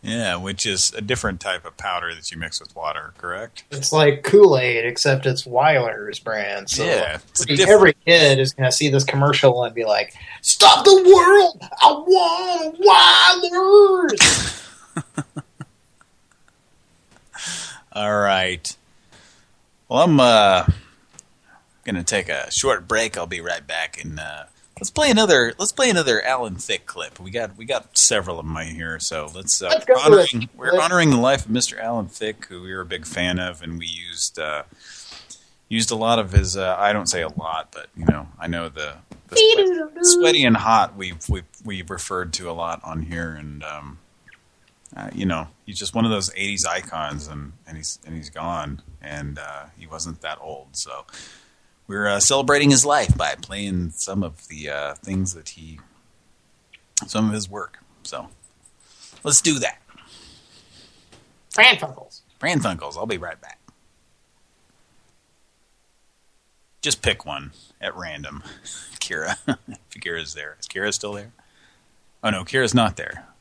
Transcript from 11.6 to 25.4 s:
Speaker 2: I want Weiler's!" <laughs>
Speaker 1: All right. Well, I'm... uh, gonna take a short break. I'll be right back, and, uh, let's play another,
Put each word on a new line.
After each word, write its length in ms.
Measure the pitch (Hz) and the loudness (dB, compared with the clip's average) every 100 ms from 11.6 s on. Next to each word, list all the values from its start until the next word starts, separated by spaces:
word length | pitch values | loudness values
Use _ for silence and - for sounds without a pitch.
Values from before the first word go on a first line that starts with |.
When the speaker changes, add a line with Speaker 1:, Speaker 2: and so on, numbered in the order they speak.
| - - | -18 4
Speaker 2:
I 120 | 294 | 6
want 840 | 294 330 370 339 339 370 349 311 330 | 6 4 4 6 0 -2 -4 -4 4
Weiler's!" 1800 | 392 - - - - 359 349 349 381 403 403 370 339 - - - - - - - - - - - 143 - - _ - _ _ _ _ _ _ _ _ _ _ _ _ _ _ _ _ - - - - - _ | 8 8 8 8 6 4 0 0 8 10 10 6 0 4 2 2 -4 -10 -18 -20 -14 -12 -10 -10 -10 -14 -18 _ -20 _ _ _ _ _ _ _ _ _ _ _ _ _ _ _ _ -16 -12 -12 -14 -18 _
<laughs> 0 | |
Speaker 1:
All 260 | 104 104 104 | -6 -2 0
right. 540 | 101 95 92 90 - - _ _ _ - _ _ _ _ _ _ _ | 2 2 0 -4 -10 -14 _ _ _ -20 _ _ _ _ _ _ _
Well, 140 | 123 | 2
I'm... 140 | 170 147 | 4 6
uh, 440 | 123 110 101 92 85 - - _ _ - _ _ _ _ _ _ | 6 6 6 4 2 -2 -6 _ _ -20 _ _ _ _ _ _
gonna 200 | - 98 | -8 -6
take 240 | 87 104 90 | -2 -2 -2
a 220 | 69 - | -6 -6
short 360 | - 135 107 87 | -4 0 -2 -2
break. 300 | 110 113 95 | -2 -2 -6
I'll 80 | 85 | -8
be 140 | 90 | -10
right 260 | 85 85 73 | -8 -10 -8
back, 360 | 82 80 - | -8 -8 -10
and, 180 | 76 76 | -14 -14
uh, 240 | 76 76 71 _ _ - | -14 -16 -18 _ _ -14
let's 120 | - | -10
play 200 | - 294 | -2 2
another, 420 | 220 214 147 | 2 4 4